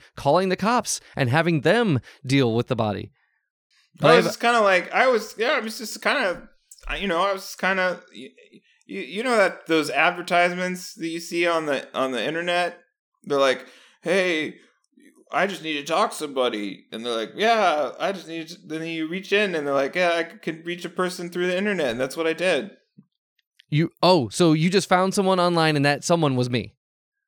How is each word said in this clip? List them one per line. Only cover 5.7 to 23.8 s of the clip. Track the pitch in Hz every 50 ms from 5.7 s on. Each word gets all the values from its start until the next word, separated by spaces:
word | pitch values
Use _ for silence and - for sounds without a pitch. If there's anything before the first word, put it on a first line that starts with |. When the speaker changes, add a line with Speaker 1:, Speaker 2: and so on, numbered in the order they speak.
| 214 -
Speaker 2:
just | 214 208 - 214
kinda, | - 208 240 285 233 185 170 - - - _ _ _ _ - - -
I, | - 143 156
you | 190 196
know, | 165 165
I | 190 202
was | 196 190 190 - -
kinda, | - - 185 190 190 185 180 175 175 - _
you, | - - - - - _ - _ - - _ _ _ _ _
you, | - 285 294
you | 147 127 170 208 247
know | 254 240 220
that | 190 175 - - - 156
those | 160 160 147 143
advertisements | 131 139 160 175 175 175 165 - 180 175 175 180 180 180 185 180 180 180 - - -
that | 165 160 165
you | 165 170
see | 165 - 165 170 175 170
on | 165 165 160
the, | 147 135 - - - - 117
on | 131 131
the | 127 117
internet, | 104 139 156 170 175 180 175 175 175 170 175 - _ _ _ _ _ _ _ _ _
they're | - 143 139
like, | 139 135 127 127 - - - - - _ _ _
"Hey, | _ 160 180 196 185 185 170 156 151 104 - - _ _ _ _ _ _ _ _ - - _ _ _ _
I | - 147 185 202
just | 190 143 156
need | 160 151
to | 143 139
talk | 165 160 185 220 226
to | - -
somebody," | 156 147 131 135 123 120 113 104 104 98 - - - _
and | - 110 117
they're | 120 117
like, | 113 110 92 90
"Yeah, | 151 202 226 233 220 202 175 151 151 139 120 - -
I | 156 185
just | 196 180 156 156
need | 165 165 160 156
to," | 175 - - 147
then | 156 160 160
you | 165 165 160 156 160
reach | 175 190 196 -
in | 196 208 214 196 175
and | 156 143
they're | 143 139
like, | 135 139 135 -
"Yeah, | 180 180 175 170
I | 170 165
can | 165 - 220 - 170 160 160 160
reach | 170 175 175 180
a | 165
person | - - 180 180 180 - 175 175
through | 175 175 180 180
the | 175 185
internet," | 202 208 202 175 151 123
and | 113 123
that's | 135 135 - 165
what | 160 160
I | 165
did. | 165 175 185 165 135 107 101 - _ _ _ _ - - _ _ _ _ _ _ _ _ _ _ _ _ _
Speaker 1:
You, | 151 147